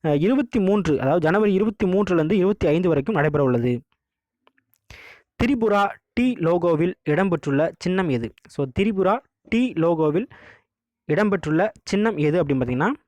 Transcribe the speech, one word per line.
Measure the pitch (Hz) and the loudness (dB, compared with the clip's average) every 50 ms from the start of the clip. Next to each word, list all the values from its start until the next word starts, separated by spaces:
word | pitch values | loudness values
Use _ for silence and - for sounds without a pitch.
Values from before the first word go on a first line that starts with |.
| - | 0
அஹ், | 156 147 143 | 0 0 2
இருபத்தி | 160 202 269 269 269 - - 233 | 2 2 2 0 0 -2 -2 0
மூன்று, | 190 185 202 214 175 160 147 - | 0 2 2 0 2 0 -2 0
அதாவது | 151 175 156 180 | 0 0 0 2
ஜனவரி | 156 156 165 214 220 208 190 | 2 2 2 2 2 2 2
இருபத்தி | 190 214 220 208 _ 214 | 2 0 -2 -2 _ -2
மூன்றுல | 180 180 202 208 185 180 165 | 0 0 0 0 2 0 0
இருந்து | 156 156 208 | 2 0 0
இருபத்தி | 196 180 196 208 - - | 0 2 0 0 0 0
ஐந்து | 160 147 170 180 180 | 0 2 2 2 0
வரைக்கும் | 160 143 135 - 220 | 0 0 -2 -2 -2
நடைபெற | 151 147 156 147 147 139 | 0 0 0 0 0 0
உள்ளது. | 131 123 120 120 123 123 120 - _ _ _ _ _ _ _ _ _ _ _ _ _ _ _ _ _ _ _ _ _ - - - - - - _ _ _ | 2 0 0 0 -2 -2 -4 -6 _ _ _ _ _ _ _ _ _ _ _ _ _ _ _ _ _ _ _ _ _ -20 -20 -20 -20 -20 -20 _ _ _
திரிபுரா | - 240 233 285 240 226 214 208 202 202 196 - - _ _ _ | -4 0 0 0 0 0 2 2 2 0 -2 -4 -12 _ _ _
டி | - 247 254 240 - | 0 0 0 0 0
லோகோவில் | 170 165 175 175 170 175 165 151 170 185 - _ _ 156 | 0 0 0 2 2 0 2 2 0 -2 -4 _ _ -2
இடம்பெற்றுள்ள | 151 165 196 196 170 156 - 147 139 139 156 165 - _ | 0 0 0 0 -2 -2 -2 -2 0 0 0 -2 -4 _
சின்னம் | - 180 185 190 190 165 | -4 -2 -2 -2 -2 -2
எது? | 131 117 117 110 _ _ _ - | -2 -4 -4 -8 _ _ _ -14
So, | - - 143 131 | -8 -6 -6 -6
திரிபுரா | - - 202 226 208 190 190 180 208 262 _ _ _ _ _ - | -2 -2 -2 0 0 0 0 0 0 -2 _ _ _ _ _ -4
டி | - 233 254 247 170 | -2 0 0 0 0
லோகோவில் | 160 160 170 175 156 156 151 147 180 254 - - - - - - _ _ _ _ _ _ _ _ _ _ - | 0 0 0 2 2 0 0 0 0 -4 -4 -14 -20 -20 -20 -20 _ _ _ _ _ _ _ _ _ _ -2
இடம்பெற்றுள்ள | 151 165 214 208 196 185 - 156 156 165 190 220 - - _ | 0 0 2 0 0 -2 -2 -2 0 0 0 -2 -4 -10 _
சின்னம் | - - 202 214 226 202 | -4 -2 0 0 -2 -2
எது | 151 147 151 151 | 0 -2 0 0
அப்படின்னு | 180 165 143 143 131 | 0 0 0 0 -2
பார்த்தீங்கன்னா | 127 120 127 127 156 214 294 - _ | -2 -2 -2 -2 -2 -2 -4 -6 _